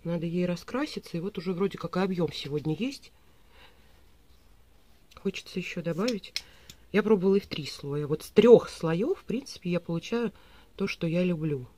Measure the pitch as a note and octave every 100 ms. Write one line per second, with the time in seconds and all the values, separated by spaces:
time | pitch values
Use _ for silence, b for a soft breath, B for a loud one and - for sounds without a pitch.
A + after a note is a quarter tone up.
0 | E3 E3+ E3+ F3 F3+ F3 - B3 D4 G3+
1 | - E3+ F#3 G3+ F3 F3+ G3 - E3 F3+
2 | F#3+ F3+ D3+ - C#3+ D3 D3+ D#3 B3+ C#4
3 | - - - b b b b b b b
4 | - - - - - - - - - -
5 | - - G3 - - F#3 F3 F#3 E3 D#3+
6 | A#3 G#3 - - B B B B - G3
7 | G#3+ G#3+ F#3+ G3 - - C3+ - C#3+ D3
8 | D3 D3+ - - A3+ A3 - - D#3+ E3+
9 | C4 G4 - A3+ - - F3+ F3 - E3
10 | - A#3 A3+ B B B B - G3 -
11 | E3+ E3+ F3+ E3 D#3 C#3 B2